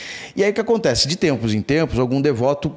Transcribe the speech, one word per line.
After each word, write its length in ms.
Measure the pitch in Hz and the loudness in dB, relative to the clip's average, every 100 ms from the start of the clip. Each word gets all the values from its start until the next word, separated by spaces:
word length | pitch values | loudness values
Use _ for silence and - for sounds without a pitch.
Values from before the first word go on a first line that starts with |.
| - - - - | -14 -14 -10 0
E 80 | |
aí 80 | 202 | 0
o 20 | |
que 80 | 208 | 0
acontece? 460 | 220 226 151 117 131 | 0 2 2 2 0
De 80 | 180 | 0
tempos 400 | 165 120 113 107 | 0 0 0 -2
em 60 | |
tempos, 340 | 98 151 156 117 | 0 0 0 0
algum 240 | 123 135 | 0 2
devoto 500 | 147 113 131 143 156 | 0 2 0 0 -4